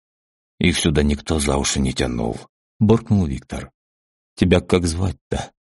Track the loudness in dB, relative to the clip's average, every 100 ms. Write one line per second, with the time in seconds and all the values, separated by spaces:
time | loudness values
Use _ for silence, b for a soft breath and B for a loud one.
0 | _ _ _ _ _ _ 0 2 0 2
1 | 2 -2 -2 -2 0 0 -2 -2 -2 -2
2 | -4 -4 -6 -6 -14 _ _ _ 4 4
3 | 4 0 0 -4 -10 -14 -14 _ _ _
4 | _ _ _ -2 2 2 2 0 0 -2
5 | -4 -6 _ -10 -10 _ _